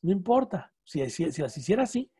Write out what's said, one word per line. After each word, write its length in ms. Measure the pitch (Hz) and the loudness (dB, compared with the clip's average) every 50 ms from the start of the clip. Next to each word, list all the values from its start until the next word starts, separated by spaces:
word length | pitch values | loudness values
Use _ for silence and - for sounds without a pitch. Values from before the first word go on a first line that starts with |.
No 100 | - 170 | 2 2
importa. 600 | 190 202 180 226 240 254 262 254 - 165 - - _ _ _ | 0 0 2 2 4 4 4 0 -4 -8 -8 -10 _ _ _
Si, 260 | - - 147 135 127 | -6 -2 -2 -2 -2
si, 220 | - - 165 160 | -2 -2 -2 -2
si 100 | 135 - | -2 -2
las 160 | 147 127 - 151 | -4 -4 -4 -8
hiciera 260 | 131 - 202 233 262 | 0 2 2 2 2
así, 280 | 233 - 240 262 _ _ | 0 0 -4 -4 _ _